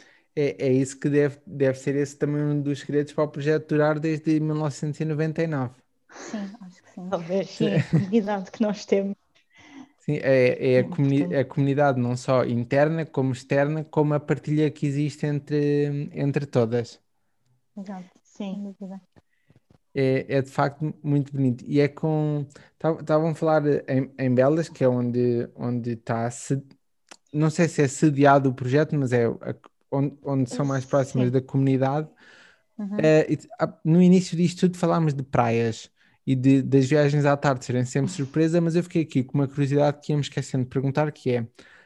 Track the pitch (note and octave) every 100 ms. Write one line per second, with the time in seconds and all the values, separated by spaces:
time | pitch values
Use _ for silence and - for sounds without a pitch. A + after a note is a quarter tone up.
0 | _ _ _ - C#3+ - C3 C3 C3+ -
1 | D3 C#3+ C#3+ C3 - C#3+ C3+ C3 D3 C#3
2 | C#3 - D3 D3 D3 D3 C#3+ C3+ - C#3+
3 | D3 - D3+ D3+ C#3+ D#3 D#3 D3+ D3+ D3+
4 | D#3+ D3+ D#3+ D#3 D#3 D3+ D#3 - D3+ C#3+
5 | D#3 D3+ D#3+ D#3 E3 D3 B2+ - _ _
6 | _ - - G#3+ G3 G#3 F3+ - _ -
7 | F3+ F#3 E3 F#3+ D#3+ - D#3 F3+ - D#3+
8 | F#3 A3+ G3 G3+ F#3 - G#3 G3+ - G3
9 | G3 G3 _ _ _ _ - - - _
10 | - D3 C3+ C3+ B2 - C3+ B2+ B2+ -
11 | C#3 C#3 F3 C#3 B2+ - C#3 C#3 C#3+ B2+
12 | A#2+ B2 - C3 B2 A#2+ A#2+ C#3 D3+ E3
13 | D3+ - C3 B2 - C#3 C#3+ D#3 D3+ D#3
14 | D3+ D3 D3+ C#3+ - D3+ D3+ - D3 C#3
15 | D3 - D3+ D3 C#3+ D3 D3 D3 D3 C#3+
16 | D3 - C#3+ C#3+ C#3+ C3 A2+ A#2+ A#2 -
17 | _ _ _ _ _ _ _ G#3 G3 F#3+
18 | F3+ _ _ - G3 F#3+ G3+ F#3+ F#3+ F#3+
19 | _ _ _ _ _ _ _ _ _ C#3
20 | C3 C3 - C3+ C3 - C#3+ - D#3 -
21 | D3+ C#3+ C3+ C3+ C3+ A#2+ - D3 C#3+ C#3+
22 | D#3+ D#3 D3+ D3 C#3+ - - _ D#3+ D#3+
23 | D3+ D#3 E3 D3+ D#3+ D#3 D3 C#3 - C3
24 | C#3 - C3 B2 C3 D#3+ D#3 - C3 B2
25 | B2 A#2+ B2 A#2+ - - B2 B2 A#2+ A2+
26 | - A2+ A#2 - - C#3 - _ _ _
27 | _ - _ D3+ D#3 D3+ E3 - C#3+ -
28 | D#3+ C3+ C#3 C#3+ C3+ B2+ B2 C#3 D#3 D3+
29 | C3 B2 A#2 - B2 B2+ - _ - C#3
30 | C#3 - C#3+ C3+ B2 - C#3 C3+ B2+ C#3+
31 | C3+ C3 B2+ C3 C3 C#3 C3+ C3+ C3 D3
32 | D#3 _ - - - _ _ - G3+ G#3
33 | D#3 D#3 - D3+ - - D#3+ - D#3 E3+
34 | F3+ F#3 F#3 E3 F3 - F3+ F3+ E3+ E3+
35 | D#3 C#3 C3+ - A#2+ A2+ A#2 A2 - _
36 | _ _ - C3 C3 C3+ B2+ C3+ C3 D3+
37 | C#3+ D3 C#3+ C#3+ D3 B2+ - B2 B2 C#3
38 | C3+ - C3 D#3 D#3+ E3+ E3 E3+ F3 E3+
39 | D3+ C#3 B2+ C#3+ C#3 C#3+ C#3 C#3+ D3 C#3+
40 | - D3 C3+ - C3+ C3+ B2+ C3+ C3+ C#3
41 | D3+ - C3 A#2+ A2+ _ - -